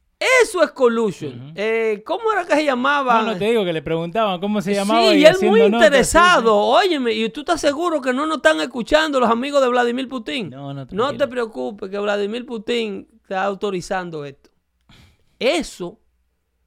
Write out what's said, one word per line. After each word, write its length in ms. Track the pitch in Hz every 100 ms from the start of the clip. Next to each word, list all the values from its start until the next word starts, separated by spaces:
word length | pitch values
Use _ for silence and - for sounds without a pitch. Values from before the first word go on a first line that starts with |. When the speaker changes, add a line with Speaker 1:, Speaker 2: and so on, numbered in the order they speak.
| _ _ 392 508
Speaker 1:
Eso 200 | 453 359
es 80 | 294
collusion. 680 | - 247 226 220 - 151 120
Speaker 2:
Ujú. 120 | 135
Speaker 1:
Eh, 480 | 165 214 226 226 208 -
¿cómo 260 | 370 453
era 120 | 415 349
que 80 |
se 100 | 294
llamaba? 580 | 302 247 269 285 262 226
Speaker 2:
No, 100 | 220
no, 40 | 185
te 80 | 202
digo 180 | 233
que 80 | 185
le 100 | 160
preguntaban 580 | 151 165 170 220 220 180
cómo 200 | 202 208
se 140 | 170
llamaba 360 | 202 202 226 226
Speaker 1:
Sí, 60 | 208
Speaker 2:
y 40 |
Speaker 1:
y 40 |
él 80 | -
Speaker 2:
haciendo 220 | 381 381 427
Speaker 1:
muy 120 | 440
Speaker 2:
notas, 100 | -
sí, 60 | 311
Speaker 1:
interesado. 580 | 277 - 311 349 330 226 208 214 294
Speaker 2:
sí. 60 | 392
Speaker 1:
Óyeme, 240 | 302 240
¿y 160 | 220 226
tú 100 | 262
estás 200 | 285 330
seguro 400 | 294 285 349 311
que 120 | 262
no 140 | 247 311
nos 100 | 302
están 220 | 311 311
escuchando 600 | 302 247 214 302 320 277
los 80 | 226
amigos 300 | 233 277 285
de 60 | 254
Vladimir 400 | 247 240 240 254
Putin? 420 | 262 226 294 170
Speaker 2:
No, 180 | 131 139
no, 20 |
Speaker 1:
No 120 | 139 131
Speaker 2:
tranquilo. 300 | 190 240 240
Speaker 1:
te 100 | 269
preocupes 640 | 247 226 247 254 202 196
que 80 | 202
Vladimir 480 | 208 208 202 233 247
Putin 600 | 233 208 240 220 196 - _
está 220 | _ 190
autorizando 800 | 196 190 208 185 - 185 175 160
esto. 260 | 143 139 _ _ _ _ _ - _ _ _ _
Eso, 640 | 233 330 - - 180 - _ _ _ _ _ _